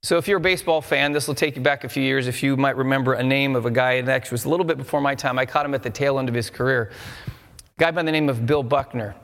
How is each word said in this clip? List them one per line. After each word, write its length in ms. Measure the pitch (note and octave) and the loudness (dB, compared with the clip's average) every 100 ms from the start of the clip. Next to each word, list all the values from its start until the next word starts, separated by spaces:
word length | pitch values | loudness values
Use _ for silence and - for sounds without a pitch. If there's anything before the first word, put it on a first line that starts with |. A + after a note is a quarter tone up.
So 120 | - E3+ | 2 0
if 120 | F#3 | 2
you're 100 | G3+ | 2
a 20 | |
baseball 420 | E3+ F3+ - D#3+ | 2 0 2 0
fan, 280 | - C#3+ C#3+ | 2 0 2
this 160 | D3 C#3+ | 0 -2
will 80 | |
take 220 | C3 D#3 C3 | 0 -2 2
you 60 | |
back 200 | C3 C#3+ | 0 0
a 60 | B2+ | -4
few 160 | - | -2
years. 240 | C3+ C3+ B2+ | 0 0 -2
If 160 | B2 | -2
you 120 | C#3 C3+ | 0 2
might 200 | C#3 B2+ | 2 2
remember 380 | C3 C3+ B2+ | 0 2 2
a 100 | B2 | 0
name 320 | B2+ C#3 C#3 C3 | 2 2 2 0
of 100 | A#2 | 0
a 60 | |
guy 300 | A#2+ B2+ B2+ | 2 2 2
that 280 | B2 C3 B2 | 2 0 -2
was 140 | A#2+ | -6
a 40 | C3+ | 0
little 160 | E3+ | 0
bit 140 | E3+ D3+ | 0 -2
before 220 | C3+ D3 | -2 -2
my 160 | C#3+ C#3 | 0 -2
time, 200 | C#3 B2+ | -2 -2
I 100 | B2+ | 0
caught 200 | D3+ D3 | 0 0
him 80 | |
at 80 | C#3 | -2
the 80 | B2 | -4
tail 300 | - C#3+ C3+ | -2 0 0
end 80 | C3 | 0
of 60 | A#2+ | -2
his 120 | A2+ | -4
career. 440 | - B2+ C3 G#2+ - - - - | -2 0 0 -2 -8 -16 -14 -14
A 540 | - - - - _ | -14 -20 -20 -20 _
guy 100 | E3 | 0
by 140 | E3 | 2
the 80 | D#3+ | 0
name 160 | D#3 D3+ | 2 2
of 180 | A#2+ A#2 | 0 0
Bill 160 | D3 | 0
Buckner. 540 | B2 C#3 C3+ B2+ G#2 G2 | 2 -2 -2 -6 -8 -10